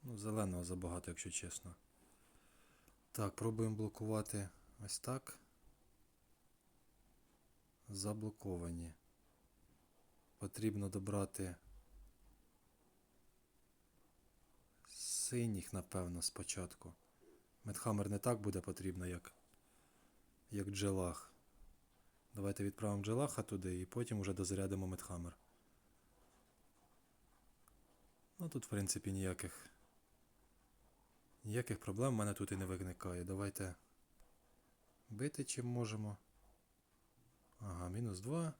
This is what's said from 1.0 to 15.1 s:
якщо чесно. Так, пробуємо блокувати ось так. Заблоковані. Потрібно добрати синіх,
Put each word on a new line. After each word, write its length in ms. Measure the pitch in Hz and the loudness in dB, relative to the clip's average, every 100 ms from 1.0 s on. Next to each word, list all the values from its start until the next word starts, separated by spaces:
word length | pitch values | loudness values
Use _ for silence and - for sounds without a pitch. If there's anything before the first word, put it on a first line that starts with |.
| - | -4
якщо 180 | 85 - | -6 -4
чесно. 460 | - 90 - - 82 - - - - - - - - - - - - _ | -4 -4 -8 -10 -14 -20 -20 -20 -20 -20 -20 -20 -20 -20 -20 -20 -20 _
Так, 240 | - 104 - | 0 0 2
пробуємо 400 | 113 110 113 110 | 0 4 2 4
блокувати 720 | 107 - 110 110 107 107 95 - - - 104 | 0 0 2 2 2 -2 -4 -8 -20 -12 -6
ось 140 | - | -4
так. 400 | - 131 - - - - - - - _ - _ _ - - _ _ _ - _ - - - - - - _ _ - | -2 -2 -4 -16 -18 -20 -20 -20 -20 _ -20 _ _ -20 -20 _ _ _ -20 _ -20 -20 -20 -20 -20 -20 _ _ -10
Заблоковані. 1040 | 98 101 107 107 107 101 90 85 85 82 80 - _ - - - - - - - - - - - - | -2 0 0 -2 -4 -2 -2 -2 -2 -4 -10 -20 _ -20 -20 -20 -20 -20 -20 -20 -20 -20 -20 -20 -10
Потрібно 520 | 98 - 110 104 98 | -10 -2 0 0 -2
добрати 680 | 101 95 101 98 - 95 87 - - - - - - - - - - - _ - - _ - - - _ _ _ _ - - - - - - - - - - - | -2 0 0 0 -2 -4 -4 -14 -20 -20 -20 -20 -20 -20 -20 -20 -20 -20 _ -20 -20 _ -20 -20 -20 _ _ _ _ -20 -20 -20 -20 -20 -20 -20 -20 -20 -20 -18
синіх, 880 | - - | -6 0